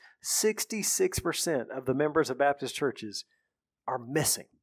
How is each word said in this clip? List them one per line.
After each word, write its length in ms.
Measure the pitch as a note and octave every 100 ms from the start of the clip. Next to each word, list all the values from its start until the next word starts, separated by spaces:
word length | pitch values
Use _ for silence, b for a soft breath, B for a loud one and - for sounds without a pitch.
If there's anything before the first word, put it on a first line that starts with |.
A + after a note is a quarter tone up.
| b b
sixty-six 960 | - - G#3+ G#3+ - A3 - - F#3+ -
percent 500 | E3+ D#3 - C#3+ A2+
of 140 | - C3
the 80 |
members 360 | C3 D3+ D3+ C#3
of 80 | B2+
Baptist 380 | C#3+ C#3 C3 -
churches 500 | C#3+ - A2 G2 - _ _ _ _ _ -
are 120 | B2
missing 480 | A#2+ D3+ C#3+ - - _